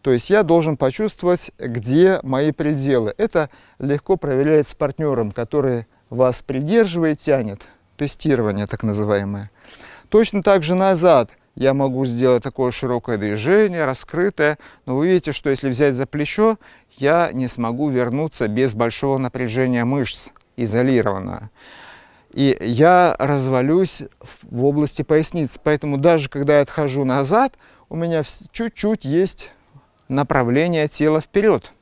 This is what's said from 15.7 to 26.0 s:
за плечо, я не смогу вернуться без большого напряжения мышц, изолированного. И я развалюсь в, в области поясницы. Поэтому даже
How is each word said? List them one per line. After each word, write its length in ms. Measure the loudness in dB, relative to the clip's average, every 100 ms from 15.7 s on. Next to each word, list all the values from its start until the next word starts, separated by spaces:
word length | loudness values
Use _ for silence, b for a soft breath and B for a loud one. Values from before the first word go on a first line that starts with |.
| 0 0
за 120 | 0 -4
плечо, 500 | -6 -6 0 0 0 b b b _
я 320 | 0 2 0
не 160 | -2 -6
смогу 420 | -4 -4 -2 -2
вернуться 560 | 0 -2 -2 -6 -4 -4
без 280 | 0 -2
большого 440 | 0 -2 -2 -2 -2
напряжения 680 | -2 -4 -4 0 0 0
мышц, 440 | 0 0 -2 -6 -14 _ _ -6
изолированного. 920 | -2 0 2 2 0 -2 -8 -10 -14 B B B B B B B B
И 240 | 0 0 0
я 560 | -2 4 6 6 4 2
развалюсь 840 | 0 0 0 0 2 2 0 -4 -12 _
в, 380 | -20 -20 -12 -2
в 60 |
области 380 | 0 2 -2 -4
поясницы. 560 | 0 0 0 -4 -6 -4
Поэтому 360 | -2 -2 -2
даже 300 | 0